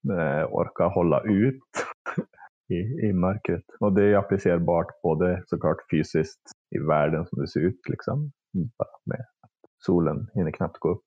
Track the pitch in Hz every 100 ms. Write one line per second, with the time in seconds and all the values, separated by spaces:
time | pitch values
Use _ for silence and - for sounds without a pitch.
0 | - 90 78 73 78 - - - 87 -
1 | 85 71 107 98 120 135 _ - - -
2 | - - - _ - _ _ 90 104 147
3 | 107 92 90 95 - 87 - - 104 98
4 | 101 101 95 95 92 87 85 85 82 -
5 | 85 80 90 90 - 82 80 78 - 78
6 | 76 80 78 - - - _ - 73 76
7 | 76 80 85 - 69 - 85 - - -
8 | - 131 151 _ _ - 147 _ - -
9 | - - 120 _ - _ _ _ - 127
10 | 80 - 101 - 80 - - - - 90